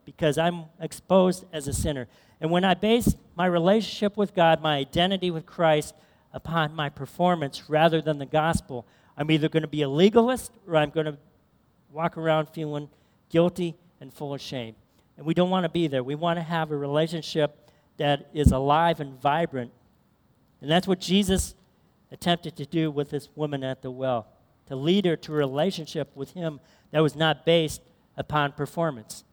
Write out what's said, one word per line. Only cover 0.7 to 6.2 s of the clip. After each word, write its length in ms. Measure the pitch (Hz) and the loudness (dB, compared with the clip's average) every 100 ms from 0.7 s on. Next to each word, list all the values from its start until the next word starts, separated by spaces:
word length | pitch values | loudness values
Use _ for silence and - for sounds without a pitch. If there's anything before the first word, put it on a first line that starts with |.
| _ | _
exposed 640 | 160 - - 190 185 180 - | -14 -14 2 4 4 0 -8
as 160 | 156 139 | -10 -6
a 60 | |
sinner. 340 | - 165 139 120 _ _ _ | -2 -2 -4 -8 _ _ _
And 120 | 160 | 0
when 120 | 175 | 2
I 120 | 190 180 | 4 2
base 400 | 214 233 208 - _ - | 4 2 2 -2 _ -2
my 120 | 180 | 2
relationship 680 | 175 170 220 185 - 208 214 | 4 4 4 2 -4 -4 0
with 200 | 202 - | -2 4
God, 260 | 165 160 | 4 4
my 160 | 156 147 | 2 -2
identity 540 | 139 175 180 190 180 | 0 0 2 0 -2
with 160 | 160 - | -4 -10
Christ, 480 | - 165 151 - - _ _ | 0 2 4 0 -14 _ _